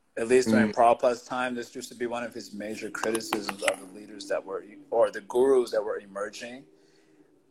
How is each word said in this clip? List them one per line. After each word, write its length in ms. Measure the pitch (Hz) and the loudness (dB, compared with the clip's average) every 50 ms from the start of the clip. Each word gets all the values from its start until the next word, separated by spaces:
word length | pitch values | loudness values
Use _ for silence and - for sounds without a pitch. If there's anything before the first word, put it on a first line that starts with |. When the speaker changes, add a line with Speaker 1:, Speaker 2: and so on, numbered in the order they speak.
| _ _ - | _ _ -8
Speaker 1:
at 100 | - 117 | -6 0
least 200 | 113 127 131 123 | 4 4 4 6
during 240 | 113 110 107 110 107 | 6 6 4 4 4
Speaker 2:
Mm. 40 | 104 | 4
Speaker 1:
Prabhupada's 480 | 123 117 120 117 - - 123 120 113 - | 6 6 6 6 6 4 0 0 0 -6
time, 320 | - 131 127 127 127 123 | -8 -6 -4 -4 -4 -4
this 200 | 120 117 - - | -6 -10 -10 -12
used 140 | 127 123 - | -14 -14 -12
to 60 | - | -10
be 120 | 110 123 | -6 -6
one 160 | 117 117 120 120 | -6 -4 -6 -8
of 100 | 113 117 | -8 -10
his 200 | 117 101 - 104 | -12 -14 -12 -12
major 360 | 101 104 107 107 104 110 104 | -10 -8 -8 -8 -8 -10 -8
criticisms 720 | - - - 110 113 113 110 - 113 107 101 101 101 95 107 | -6 -4 -4 -2 -2 -4 -4 -4 -6 -6 -6 -8 -8 -4 -4
of 160 | - - - | -4 -4 -4
the 60 | 95 92 92 104 107 104 107 101 95 | -10 -18 -18 -18 -18 -16 -16 -14 -6
that 220 | 98 95 80 - | -4 -4 -4 -4
were, 180 | 95 95 90 87 104 107 98 - - | -6 -10 -10 -10 -12 -20 -20 -10 -2
or 200 | - 117 113 104 | 2 2 2 2
the 100 | 95 107 | 2 -6
gurus 500 | 101 95 - 123 131 135 135 127 120 110 | -10 -2 2 2 4 6 6 4 4 2
that 120 | 110 110 104 | 0 -2 -2
were 160 | 107 95 - | -2 -6 -8
emerging, 640 | 104 98 95 101 101 107 104 - 123 117 123 135 147 _ _ _ _ _ _ _ _ _ _ _ _ _ _ _ _ _ | -8 -10 -8 -8 -8 -8 -8 -12 -14 -14 -14 -16 -18 _ _ _ _ _ _ _ _ _ _ _ _ _ _ _ _ _